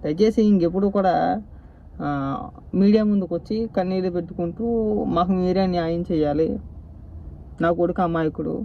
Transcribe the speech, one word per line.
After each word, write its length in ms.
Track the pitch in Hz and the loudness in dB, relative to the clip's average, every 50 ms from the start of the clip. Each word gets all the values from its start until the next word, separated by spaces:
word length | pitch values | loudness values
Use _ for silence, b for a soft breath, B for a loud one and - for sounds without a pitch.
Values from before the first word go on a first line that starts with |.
| - | -2
దయచేసి 380 | 151 151 165 214 220 220 - 220 | -4 2 4 4 4 4 4 6
ఇంకెప్పుడు 440 | 214 208 190 170 170 170 190 196 | 6 6 6 4 2 2 2 0
కూడా, 560 | 202 196 202 190 185 170 - 165 175 180 214 214 - B B B B B B B B - - 151 | 2 2 2 2 4 4 2 2 2 0 -2 -4 -10 B B B B B B B B -12 -8 -6
ఆ, 40 | 143 143 139 135 135 135 - - - - - - - - | -4 -4 -4 -4 -4 -6 -6 -8 -12 -16 -18 -16 -4 2
మీడియా 300 | 180 196 202 208 220 214 | 4 6 6 6 6 4
ముందుకు 300 | 208 208 202 185 165 170 | 4 2 2 0 0 -4
వచ్చి 360 | 170 - - 220 220 226 226 - | -6 -4 -4 -4 -4 -4 -2 -2
కన్నీళ్ళు 340 | - 185 185 185 190 185 185 | -2 -2 0 0 -2 -2 -2
పెట్టుకుంటూ 540 | 175 180 175 160 - - - 254 - - 220 233 233 226 220 214 214 202 - | -2 -4 -6 -6 -6 -6 -6 -6 -4 -4 -4 -2 0 0 0 0 0 -2 -2
"మాకు 280 | - 175 170 175 180 190 | 0 0 0 2 2 2
మీరే 340 | 185 185 180 180 190 190 | 2 2 2 2 2 2
న్యాయం 380 | 185 180 175 165 165 170 170 175 - 180 | 2 0 0 0 0 -2 -2 -2 -2 0
చేయాలి, 480 | 160 151 147 147 151 160 - - - - - - - - - - - - - - - - - - - - - - - | 0 2 2 2 0 0 0 -2 -6 -8 -12 -16 -16 -16 -18 -18 -18 -18 -16 -16 -16 -16 -16 -16 -16 -18 -18 -6 -2
నా 120 | 165 170 170 | 0 0 2
కొడుకు 300 | 170 175 170 175 - 185 | 2 0 -2 0 0 -2
అమాయకుడు" 600 | 170 165 165 160 156 160 - 160 156 156 - 214 | 0 0 0 -2 -2 -2 -4 -6 -6 -4 -6 -6